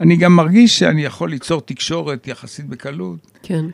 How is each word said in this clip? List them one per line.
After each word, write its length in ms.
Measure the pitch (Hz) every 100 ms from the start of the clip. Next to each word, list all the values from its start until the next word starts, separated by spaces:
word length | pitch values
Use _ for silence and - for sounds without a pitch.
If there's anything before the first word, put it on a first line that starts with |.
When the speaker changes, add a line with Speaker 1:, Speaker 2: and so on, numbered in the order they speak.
Speaker 1:
אני 160 | 170 175
גם 200 | 180 175
מרגיש 420 | 160 208 233 -
שאני 260 | 170 156
יכול 260 | 143 - 170
ליצור 300 | 143 - 160
תקשורת 680 | - 143 - 165 151 131 139
יחסית 380 | 120 110 - 143
בקלות 520 | - 143 151 180 165 _ _
Speaker 2:
כן. 220 | - 165 160